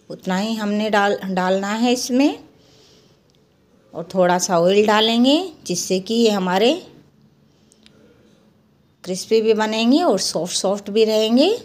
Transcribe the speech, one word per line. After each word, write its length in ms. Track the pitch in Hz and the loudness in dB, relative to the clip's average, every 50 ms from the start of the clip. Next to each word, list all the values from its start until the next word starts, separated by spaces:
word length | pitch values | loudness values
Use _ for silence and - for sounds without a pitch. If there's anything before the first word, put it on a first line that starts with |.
| _ - | _ -18
उतना 260 | - - - 190 185 | -18 -12 -8 -6 -4
ही 180 | 190 208 226 226 | -4 -4 -4 -6
हमने 340 | 214 208 202 208 208 214 214 | -6 -4 -4 -4 -2 -2 0
डाल, 260 | 214 202 202 202 208 202 196 | 0 2 2 2 0 -2 -4
डालना 440 | 190 185 185 185 185 190 196 196 202 | -4 -4 -2 0 0 0 -2 -2 -4
है 240 | 214 220 240 247 | -4 0 0 0
इसमें। 460 | 247 254 - - 240 262 285 330 440 - - - _ _ _ _ _ _ _ _ _ _ _ _ _ _ _ _ _ _ _ _ _ _ _ _ _ _ _ _ - | 0 0 -2 -2 0 2 2 0 0 -4 -14 -20 _ _ _ _ _ _ _ _ _ _ _ _ _ _ _ _ _ _ _ _ _ _ _ _ _ _ _ _ -14
और 140 | 165 170 170 - | -14 -12 -6 0
थोड़ा 240 | 190 180 180 180 180 | 2 2 2 2 0
सा 200 | - - 180 165 | 0 0 0 2
ऑयल 260 | 170 185 196 208 214 | 2 4 4 4 4
डालेंगे 680 | 214 208 214 220 226 226 240 247 262 285 330 381 359 - - - | 4 2 2 2 2 2 2 4 4 2 2 0 -4 -12 -14 -8
जिससे 320 | - 180 - - - 185 190 | -8 -6 -6 -4 -4 -4 -4
कि 140 | 190 - 226 | -4 -2 0
ये 160 | 233 233 214 | 2 2 2
हमारे 420 | 208 196 185 180 180 196 220 254 330 359 - - - - - _ _ _ _ _ _ _ _ _ _ _ _ _ _ _ _ - _ _ _ _ _ _ _ _ _ _ _ _ _ _ _ _ _ _ _ _ _ _ - | 2 0 -2 0 0 2 2 2 0 -2 -6 -16 -20 -20 -20 _ _ _ _ _ _ _ _ _ _ _ _ _ _ _ _ -20 _ _ _ _ _ _ _ _ _ _ _ _ _ _ _ _ _ _ _ _ _ _ -10
क्रिस्पी 360 | 180 185 185 - - 226 226 | -8 -8 -8 -4 0 0 2
भी 140 | 214 226 214 | 2 2 0
बनेंगे 480 | 208 214 220 220 220 226 233 277 330 | 0 0 -2 -2 0 2 2 4 4
और 160 | 359 302 208 185 | 4 2 0 0
सॉफ्ट 360 | - - - 170 160 180 - | -2 -4 -4 -4 -4 -4 -6
सॉफ्ट 340 | - - 190 202 196 202 208 | -4 -2 -2 -4 -4 -6 -4
भी 140 | 202 226 220 | 0 0 2
रहेंगे। 440 | 220 220 214 220 220 233 262 311 392 466 466 | 2 2 0 0 2 2 2 2 2 0 -4